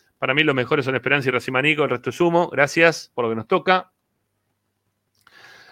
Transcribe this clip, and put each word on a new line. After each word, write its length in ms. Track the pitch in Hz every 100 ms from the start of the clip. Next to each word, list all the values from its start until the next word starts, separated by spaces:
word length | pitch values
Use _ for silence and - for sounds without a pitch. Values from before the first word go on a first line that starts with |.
| _ _
"Para 140 | 135
mí 120 | 139
los 100 | 156
mejores 300 | 135 120 151
son 100 | 131
Esperanza 340 | 131 131 143 131
y 40 |
Racing 200 | 123 -
Manico, 300 | 131 143 151
el 80 | 135
resto 200 | 123 127
es 100 | -
humo, 280 | 175 170 170
gracias 600 | 131 143 165 165 156 -
por 120 | -
lo 60 | 117
que 60 | 113
nos 120 | 110
toca". 420 | 185 - 185 - _ _ _ _ _ _ _ _ _ _ _ _ _ _ - - - -